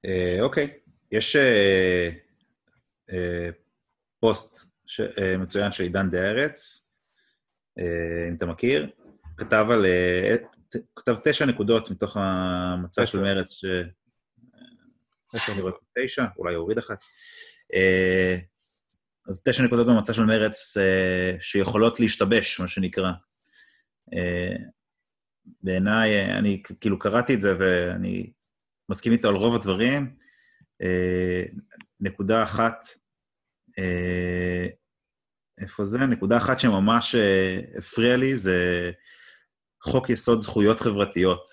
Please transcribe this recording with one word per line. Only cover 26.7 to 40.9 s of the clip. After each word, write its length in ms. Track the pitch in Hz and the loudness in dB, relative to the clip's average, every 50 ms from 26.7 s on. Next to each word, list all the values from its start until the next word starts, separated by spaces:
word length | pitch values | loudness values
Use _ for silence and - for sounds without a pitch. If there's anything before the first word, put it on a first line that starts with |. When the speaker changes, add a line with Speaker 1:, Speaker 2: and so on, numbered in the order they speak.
| 92 _ | -18 _
Speaker 1:
כאילו 180 | - 110 98 90 | -2 -2 -2 0
קראתי 340 | - 104 101 120 120 - 135 | -2 0 0 0 2 2 0
את 80 | 110 | 0
זה 120 | 98 101 95 90 | 2 0 0 2
ואני 720 | 95 95 90 90 87 87 90 92 92 92 92 95 92 - _ _ _ _ _ _ _ _ _ _ _ - | 2 2 2 2 0 -2 -4 -4 -6 -4 -6 -6 -8 -10 _ _ _ _ _ _ _ _ _ _ _ -8
מסכים 220 | 98 - - 117 | -8 -4 2 2
איתו 180 | 117 117 - 107 | 2 4 4 2
על 60 | 101 | 2
רוב 200 | 95 101 117 120 | 4 2 2 2
הדברים. 600 | 113 98 98 92 92 113 123 135 147 139 131 135 _ _ _ _ _ _ _ _ _ _ _ _ _ | 2 0 0 0 2 2 0 0 0 -4 -6 -10 _ _ _ _ _ _ _ _ _ _ _ _ _
אה, 600 | 92 92 92 90 90 92 90 90 90 90 90 90 90 - - 104 - _ _ - - _ _ _ | -4 -2 0 0 0 0 0 0 0 0 -2 -2 -4 -6 -10 -16 -18 _ _ -20 -20 _ _ _
נקודה 440 | 101 98 95 - 101 95 110 113 110 | -8 -8 -6 -6 -2 0 2 2 2
אחת, 420 | 104 - - 113 117 113 - - - - _ _ _ _ _ _ _ _ _ _ _ _ _ _ _ _ - | 0 0 0 0 0 0 -4 -18 -20 -20 _ _ _ _ _ _ _ _ _ _ _ _ _ _ _ _ -6
אה, 880 | 95 92 90 90 90 90 90 90 90 90 90 90 90 90 90 90 90 87 - _ _ _ _ _ _ _ _ _ _ _ _ _ _ _ _ _ | -4 -2 -2 -2 -2 -2 -2 -2 -2 -2 -2 -2 -2 -2 -2 -2 -4 -6 -8 _ _ _ _ _ _ _ _ _ _ _ _ _ _ _ _ _
איפה 220 | 104 101 - - 104 | -16 -12 -6 -6 -6
זה? 140 | 98 110 123 | -4 -2 -2
נקודה 380 | 135 135 120 - 98 98 117 | 0 0 0 0 0 2 2
אחת 220 | 117 104 - 131 123 | 2 2 2 0 2
שממש, 560 | - 123 104 95 98 107 113 117 113 - - | 2 2 2 4 2 2 2 2 0 0 2
אה, 440 | 120 107 101 98 95 95 95 92 95 - - - | 2 4 4 4 4 2 2 -2 -4 -8 -10 -14
הפריע 400 | - - - - - 113 120 123 | -14 -12 -6 -2 2 2 4 4
לי, 200 | 127 131 135 135 | 4 2 0 -2
זה 540 | 120 95 95 92 90 87 90 90 87 87 87 92 _ _ - - - - - - _ _ _ _ _ _ _ _ _ - | -2 0 0 2 2 2 2 0 0 -2 -4 -8 _ _ -20 -20 -20 -20 -20 -20 _ _ _ _ _ _ _ _ _ -6
חוק 260 | 78 - 131 123 - | 0 0 0 0 0
יסוד 320 | 120 110 - - 117 110 | -2 -2 2 0 0 0
זכויות 380 | 104 - - 110 101 104 110 110 | 0 -2 0 2 4 4 4 2
חברתיות. 640 | - 120 | 0 -2